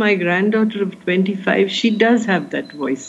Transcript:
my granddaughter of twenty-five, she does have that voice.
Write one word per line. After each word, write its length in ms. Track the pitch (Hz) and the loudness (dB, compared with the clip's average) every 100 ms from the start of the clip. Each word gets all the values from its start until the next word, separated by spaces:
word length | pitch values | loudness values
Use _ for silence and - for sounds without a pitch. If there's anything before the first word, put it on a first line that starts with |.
my 100 | 208 | 2
granddaughter 680 | 190 175 180 208 220 214 208 185 | 2 0 0 2 2 0 0 -6
of 80 | - | -4
twenty-five, 680 | - 185 190 190 185 - 196 - | -2 0 0 -2 -2 0 0 0
she 100 | 226 | 0
does 340 | 208 226 233 220 | 2 4 2 2
have 160 | 175 143 | -2 -2
that 180 | 143 139 147 | -8 -8 -8
voice. 200 | 135 135 | -4 -4